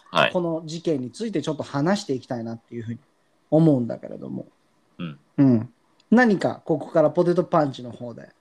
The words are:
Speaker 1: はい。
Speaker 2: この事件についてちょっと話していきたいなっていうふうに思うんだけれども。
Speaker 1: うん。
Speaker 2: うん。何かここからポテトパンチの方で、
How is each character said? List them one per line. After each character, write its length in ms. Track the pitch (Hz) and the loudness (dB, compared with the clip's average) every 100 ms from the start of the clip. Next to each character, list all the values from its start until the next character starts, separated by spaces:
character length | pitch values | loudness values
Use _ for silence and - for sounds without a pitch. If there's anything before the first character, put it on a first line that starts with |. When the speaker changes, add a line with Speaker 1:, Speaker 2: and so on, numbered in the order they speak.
| - | -4
Speaker 1:
は 180 | 175 - | 0 2
い。 40 | |
Speaker 2:
こ 80 | 180 | 0
の 220 | 170 160 | -2 -4
事 180 | 160 165 | -6 -6
件 180 | 170 143 | -4 -4
に 100 | 123 | -4
つ 160 | - 226 | -8 -6
い 60 | |
て 100 | 175 | -4
ち 60 | 156 | -4
ょ 40 | |
っ 40 | 143 | -6
と 60 | |
話 400 | 120 143 160 202 | -6 -2 0 0
し 20 | |
て 80 | - | -2
い 80 | 131 | -6
き 60 | - | -6
た 120 | 120 | -10
い 60 | |
な 100 | 113 | -8
っ 40 | 117 | -12
て 160 | _ | _
い 60 | 117 | -12
う 20 | |
ふ 80 | 113 | -10
う 20 | |
に 80 | 117 _ _ _ _ _ | -12 _ _ _ _ _
思 280 | 156 160 135 | 4 4 4
う 20 | |
ん 60 | 117 | 0
だ 120 | - | -8
け 100 | - | -12
れ 100 | 52 | -14
ど 100 | 64 | -12
も。 180 | 64 - _ _ _ _ - | -12 -14 _ _ _ _ -12
Speaker 1:
う 60 | |
ん。 140 | 85 71 _ - | -12 -12 _ 4
Speaker 2:
う 60 | |
ん。 280 | 135 117 117 _ _ _ _ | 6 4 0 _ _ _ _
何 280 | 220 240 190 | 4 4 2
か 240 | 127 - | -2 -4
こ 140 | - 151 | -4 -4
こ 120 | - | 0
か 120 | 165 | 2
ら 80 | 151 | 4
ポ 140 | 180 | 2
テ 100 | 170 | 2
ト 100 | 175 | 0
パ 200 | 170 170 | 0 0
ン 80 | 143 | 0
チ 100 | 127 | -4
の 80 | 123 | -14
方 240 | 110 120 | -14 -14
で、 140 | 113 - _ | -14 -20 _